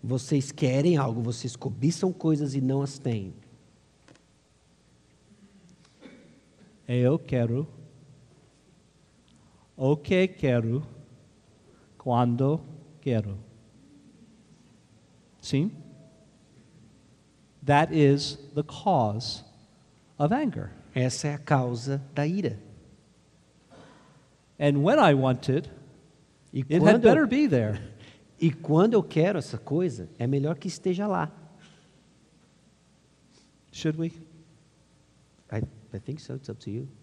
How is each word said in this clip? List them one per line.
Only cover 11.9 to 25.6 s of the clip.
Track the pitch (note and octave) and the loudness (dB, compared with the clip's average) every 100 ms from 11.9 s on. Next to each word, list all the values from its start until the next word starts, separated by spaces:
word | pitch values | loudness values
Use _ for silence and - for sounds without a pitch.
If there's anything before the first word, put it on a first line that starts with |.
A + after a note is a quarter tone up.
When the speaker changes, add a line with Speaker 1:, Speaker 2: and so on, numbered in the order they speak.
| _ | _
Speaker 2:
quando | - A#2+ B2 A#2+ C3+ D#3+ - - - - | -2 2 2 2 0 0 -4 -20 -20 -10
quero. | - A#2 G2+ G2+ - - - - - - - - - - _ - _ _ _ _ _ _ _ _ | -2 -2 -2 -10 -14 -20 -20 -20 -20 -20 -20 -20 -20 -20 _ -20 _ _ _ _ _ _ _ _
Sim? | - C#3 F3+ - - - - - - _ _ - _ - - _ _ _ _ _ _ _ C#3 | -4 -2 -2 -6 -20 -20 -20 -20 -20 _ _ -20 _ -20 -20 _ _ _ _ _ _ _ 2
That | C#3+ D#3+ | 4 4
is | D#3+ C#3+ C#3 - - - | 6 6 6 0 -10 -10
the | D3 | -8
cause | D3+ - - E3 A2 G#2+ - - - - _ _ _ _ _ _ | -8 -4 0 2 2 -2 -6 -10 -14 -20 _ _ _ _ _ _
of | D3 | 0
anger. | A#3+ D4 - F#2+ - - | 2 -2 -4 -10 -14 -8
Speaker 1:
Essa | C3+ B2+ - D3+ | -2 -2 -2 -6
é | |
a | D3 | -8
causa | - C#3+ B2+ A#2+ B2+ C#3 C3+ | 0 0 0 -6 -6 -6 -6
da | - D3 | -4 -2
ira. | F#3+ E3 G2+ - - - - _ _ _ _ _ _ _ - - - _ - _ _ _ _ | -2 -4 -6 -16 -20 -20 -20 _ _ _ _ _ _ _ -20 -20 -20 _ -20 _ _ _ _
Speaker 2:
And | D3 C#3+ | 0 2
when | D#3 D4 | 4 6
I | G3 | 6
want | C#3 C3 B2+ - | 4 2 0 0
it, | C3+ | -2